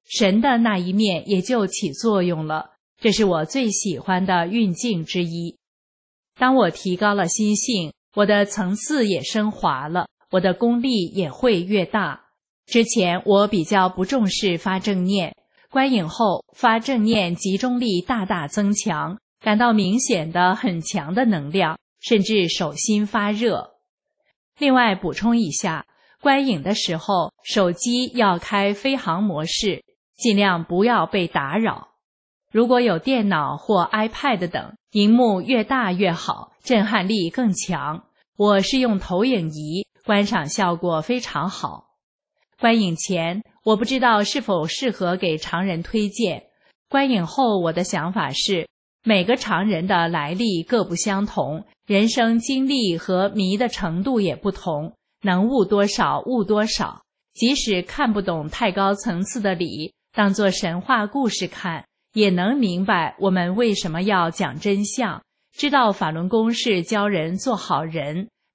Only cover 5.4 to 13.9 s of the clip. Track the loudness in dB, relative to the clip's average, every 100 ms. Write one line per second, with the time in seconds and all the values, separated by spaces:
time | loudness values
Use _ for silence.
5.4 | -8 -12 _ _ _ _ _ _ _ 0
6.4 | 2 4 2 0 -4 0 0 0 0 0
7.4 | 0 0 -2 -4 -4 -10 _ 0 2 4
8.4 | 2 -2 -4 -4 -2 0 0 0 -2 -2
9.4 | -2 -2 -2 -2 -2 -4 -4 _ _ 0
10.4 | 0 2 2 2 0 0 0 -2 -4 0
11.4 | 2 2 2 0 0 -2 -2 -6 _ _
12.4 | _ _ 0 2 2 2 0 0 2 4
13.4 | 4 0 2 2 2